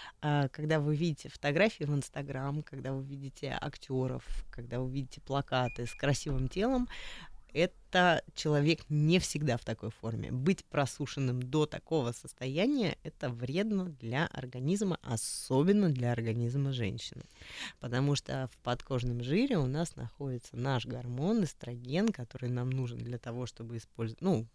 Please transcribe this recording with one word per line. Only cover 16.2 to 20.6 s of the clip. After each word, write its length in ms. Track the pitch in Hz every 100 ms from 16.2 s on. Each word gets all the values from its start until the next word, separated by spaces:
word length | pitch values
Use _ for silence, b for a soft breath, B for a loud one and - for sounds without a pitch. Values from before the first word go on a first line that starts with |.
| 113 113 120 139 139
женщины. 480 | 127 104 117 - - - B B B B -
Потому 360 | 127 123 143 143
что 340 | - 131 127
в 60 | -
подкожном 600 | 123 123 - 127 123 120
жире 340 | 120 180 277 196
у 80 | 127
нас 280 | 147 170 -
находится 640 | 117 - 139 123 -
наш 300 | 120